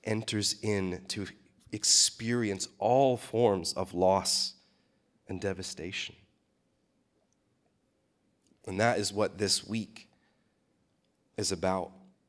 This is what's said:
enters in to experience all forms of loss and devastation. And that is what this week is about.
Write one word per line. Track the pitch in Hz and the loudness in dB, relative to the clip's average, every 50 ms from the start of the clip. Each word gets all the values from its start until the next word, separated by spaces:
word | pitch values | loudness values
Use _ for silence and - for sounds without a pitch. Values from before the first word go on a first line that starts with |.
enters | - 110 110 110 113 - - 104 101 - - - | -2 -2 -2 -2 -2 -4 -4 -2 -2 -2 -4 -2
in | - 110 104 98 95 92 90 90 - - | -2 -2 0 0 0 -2 -4 -6 -8 -10
to | - 107 98 - - _ _ _ _ _ _ - | -10 -8 -8 -10 -12 _ _ _ _ _ _ -12
experience | - 104 - - - - - - - - 117 113 120 123 117 104 98 95 - - - _ | -10 -4 2 4 4 4 4 2 0 -4 -4 -2 -2 0 0 -2 -2 -4 -6 -10 -8 _
all | - 110 120 131 139 131 127 | 2 4 4 6 6 4 2
forms | 113 - - - 113 120 110 101 92 82 82 | 0 -4 -4 0 4 4 6 4 4 0 -4
of | - - 92 - | -4 -4 -4 -4
loss | - 87 92 92 95 98 92 - - - - - - _ _ _ _ _ _ _ _ _ _ _ _ _ _ - | 0 4 4 6 6 4 2 0 0 0 -2 -4 -6 _ _ _ _ _ _ _ _ _ _ _ _ _ _ -10
and | 98 90 | -8 -4
devastation. | 98 98 95 87 92 - - - 78 90 95 - - - - - _ _ _ _ _ _ _ _ _ _ _ _ _ _ _ _ _ _ _ _ _ _ _ _ _ _ _ _ _ _ _ _ _ _ _ _ _ _ _ _ _ _ _ _ _ _ _ _ _ | -4 -4 -4 -4 -8 -12 -10 -10 -10 -10 -8 -8 -10 -10 -14 -20 _ _ _ _ _ _ _ _ _ _ _ _ _ _ _ _ _ _ _ _ _ _ _ _ _ _ _ _ _ _ _ _ _ _ _ _ _ _ _ _ _ _ _ _ _ _ _ _ _
And | - 95 98 | -8 -2 2
that | 107 117 120 95 | 2 2 2 2
is | 104 95 | -2 -2
what | 95 101 107 - - 98 | 0 0 -2 -2 0 -2
this | 104 98 - - - | 0 0 0 -2 -2
week | - 107 113 104 - - - - _ _ _ _ _ _ _ _ _ _ _ _ _ _ _ _ _ _ _ _ _ _ _ _ _ _ | -6 -6 -6 -6 -8 -14 -20 -20 _ _ _ _ _ _ _ _ _ _ _ _ _ _ _ _ _ _ _ _ _ _ _ _ _ _
is | - 104 - | -4 -4 -2
about. | 98 85 90 95 92 95 87 - - - - - _ _ _ | -2 0 0 0 0 0 -4 -6 -12 -20 -20 -20 _ _ _